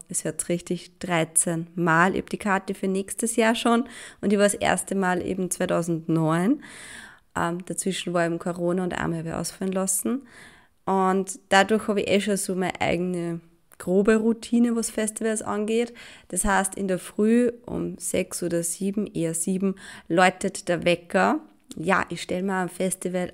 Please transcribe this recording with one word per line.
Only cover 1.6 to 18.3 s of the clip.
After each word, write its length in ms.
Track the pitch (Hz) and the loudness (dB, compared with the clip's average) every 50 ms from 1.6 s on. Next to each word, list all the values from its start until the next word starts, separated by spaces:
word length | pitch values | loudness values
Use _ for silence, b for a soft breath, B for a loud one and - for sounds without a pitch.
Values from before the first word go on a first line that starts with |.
| 165 170 - | -4 -6 -4
Mal. 400 | 175 170 170 160 165 165 165 180 | 0 2 4 6 6 6 4 4
Ich 80 | - - | 0 -4
hab 80 | - | -4
die 80 | - - | -8 -6
Karte 360 | - 214 190 196 196 - 196 | -2 0 0 0 0 -4 -6
für 140 | - - 196 | -4 -2 -2
nächstes 480 | 190 196 196 - - - - 226 - | -2 -2 -4 -6 -6 -4 -4 -2 0
Jahr 180 | - 220 220 233 | 2 2 2 2
schon 340 | 226 - 240 233 233 233 B B B B B B B | 2 2 4 4 4 2 B B B B B B B
und 120 | - 202 214 | 0 2 4
ich 60 | 196 | 6
war 80 | 202 | 6
das 80 | 202 - | 4 4
erste 400 | - - 175 180 185 - - 196 | 2 2 2 2 2 0 -2 -2
Mal 280 | 196 190 180 180 180 - | 0 2 2 2 0 0
eben 260 | - 185 190 185 175 | -2 -2 -2 -2 -4
zweitausendneun. 1120 | - - 185 175 175 170 170 175 170 160 160 - 160 165 160 156 165 170 180 214 294 311 B B B B B B B B B B B B B _ - | -2 -2 -2 0 0 0 0 0 -2 -2 0 0 2 2 2 2 2 2 2 2 2 0 B B B B B B B B B B B B B _ -4
Ähm, 280 | 175 170 170 170 175 185 | -4 -2 -2 -2 -4 -8
dazwischen 460 | - 175 - - 190 175 - - 175 170 | -8 -8 -4 -4 -4 -4 -4 -4 -2 0
war 140 | 175 170 | 0 2
eben 140 | 165 170 165 | 2 0 -2
Corona 420 | - 180 170 180 175 175 175 185 180 | -4 -6 -4 -2 -2 0 0 0 0
und 120 | 175 - | -2 -2
einmal 260 | - - 165 170 165 | -2 -2 -2 -4 -4
habe 80 | 160 160 | -4 -6
ich 60 | - | -6
ausfallen 380 | - 170 - - - 190 190 185 | -6 -6 -6 -6 -6 -4 -2 -2
lassen. 500 | 190 190 190 - - - 226 233 277 B B B B B B B B B B B _ _ | -2 0 0 -2 -2 -2 -2 -2 -4 B B B B B B B B B B B _ _
Und 520 | - 190 190 190 185 190 196 190 - - - - _ | 0 2 2 4 4 2 2 0 -2 -6 -12 -2 _
dadurch 360 | 196 196 196 196 220 208 - | 4 4 6 6 2 0 0
habe 140 | - 208 202 | 0 -2 -2
ich 80 | - - | 0 2
eh 120 | - 208 | 2 2
schon 160 | 196 208 202 | 2 0 -2
so 200 | 190 - - 185 | -2 -2 -2 -2
meine 240 | 185 185 175 - - | -2 -2 -2 -2 -2
eigene 600 | - 147 175 170 180 180 180 175 170 170 170 170 - _ _ _ _ _ - - | 0 0 0 0 0 -2 -2 -2 -4 -4 -6 -6 -10 _ _ _ _ _ -20 -10
grobe 360 | - 175 180 196 202 226 220 | -2 2 2 4 4 4 4
Routine, 600 | 220 214 233 226 226 - - - 233 240 240 233 | 4 4 2 0 0 -2 0 2 2 4 2 2
was 140 | 233 214 - | 0 -2 -4
Festivals 520 | - - 220 214 214 - 214 226 220 214 - | -4 -4 -4 -4 -4 -4 -4 -2 -2 -2 -4
angeht. 500 | - 202 208 214 208 226 226 240 240 B B B B B B B - | -4 -4 -4 -2 0 0 0 -2 -2 B B B B B B B -8
Das 160 | - 185 - | -4 -2 0
heißt, 320 | 208 190 190 196 - - | 2 2 2 2 0 -2
in 100 | - 196 | -4 -2
der 140 | 190 185 175 | -2 -2 -2
Früh 500 | - - - - 214 220 226 240 247 233 240 - - | -4 -6 -2 2 4 4 6 6 4 2 0 -4 -8
um 320 | - 175 170 170 175 180 - | -8 -6 -4 -4 -6 -6 -8
sechs 460 | - - - 190 185 - | -6 -4 -2 -2 -2 -4